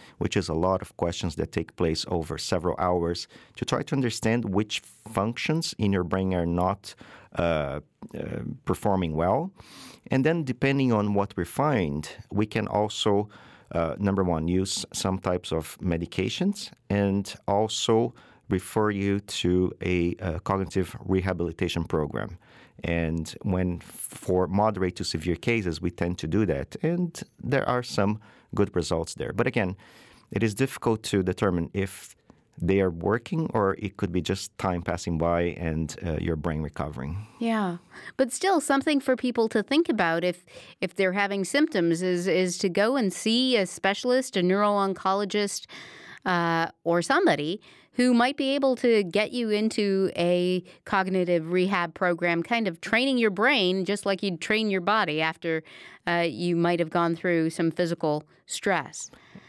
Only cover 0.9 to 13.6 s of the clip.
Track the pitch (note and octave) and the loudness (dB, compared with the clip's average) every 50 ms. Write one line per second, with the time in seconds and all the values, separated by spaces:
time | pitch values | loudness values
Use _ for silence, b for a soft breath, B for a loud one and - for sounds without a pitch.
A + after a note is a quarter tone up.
0.9 | - - F2 E2+ E2+ - - F2 D#2 - D#2+ - - E2+ D#2+ - - - F2+ D#2+ | -6 -4 -4 -4 -4 -2 -4 -6 -2 -2 -4 -4 -2 -4 -4 -4 -4 0 0 0
1.9 | D#2+ - - - F2+ E2+ D#2+ D#2 D#2+ - - - - F2 D#2+ F2+ F2 - F2+ F2+ | 0 0 -2 -2 -2 -4 -2 -4 -6 -8 -4 -2 -2 0 0 -2 -2 0 0 0
2.9 | F2+ F2 E2+ E2+ F2 - - B B B B B B - - - B2 - - - | 2 2 0 0 -2 -4 -6 B B B B B B -10 -4 -2 -2 -2 -2 -2
3.9 | D#3 C3+ B2+ A#2 - - - A2+ A2+ A#2+ A2 G#2 F#2 G2+ G#2+ G#2+ - - - - | -2 -2 -2 -2 -2 -2 0 0 0 0 0 0 0 0 0 0 -4 -10 -10 -10
4.9 | - - - - - - G2 A2+ A#2 - - - D#3 E3 E3 - - - A2 G2+ | -20 -20 -16 -6 -2 0 0 0 -2 -4 -4 -2 -2 -2 -2 -4 -4 0 0 2
5.9 | G2 F#2 F2+ D#2+ F#2+ F#2+ F#2+ F#2+ F#2 F2 E2+ E2+ E2+ F2 F2+ F#2 G2+ - - - | 2 2 0 0 0 0 0 0 0 0 0 0 0 2 2 0 0 -2 -6 -18
6.9 | - B B B B B B B B - E2+ E2+ E2 D#2 D2 C#2 C2+ D2+ - _ | -20 B B B B B B B B -2 0 0 0 0 -2 -4 -6 -8 -10 _
7.9 | _ _ - - - - - - - - - - - - - - F2+ - - G#2+ | _ _ -20 -14 -10 -8 -8 -6 -6 -8 -8 -8 -10 -10 -4 -4 -4 0 2 2
8.9 | G2 F#2 F2+ D#2+ D#2 D#2 E2+ F2+ G#2+ C3+ E3+ F#3+ - B B B B B B B | 2 2 2 0 0 0 2 2 2 0 0 -4 -10 B B B B B B B
9.9 | B B B - - C3+ C3 D3+ E3+ E3+ D3+ B2+ A#2 - - C#3 C#3 C#3 C3+ B2+ | B B B -2 0 2 4 2 2 0 0 -4 -2 0 0 2 2 4 4 4
10.9 | A#2 G#2 G#2 G#2 G2+ G2+ F#2+ - - - F2 - - - C#3 D3+ C#3 A2 F2 D2 | 4 4 4 2 2 2 0 0 -2 -4 -4 -4 0 0 2 2 4 2 2 0
11.9 | C#2+ D2+ D#2 - - - - - - G2+ G#2+ G#2+ - A2+ G#2 - - G#2 G#2+ G2+ | -2 -4 -6 -8 -12 -16 -14 -6 0 0 0 0 0 -2 -2 0 2 2 0 0
12.9 | - - - A2 G2+ G2+ G#2 G#2 B B B B B B | 0 -2 2 2 2 2 0 -2 B B B B B B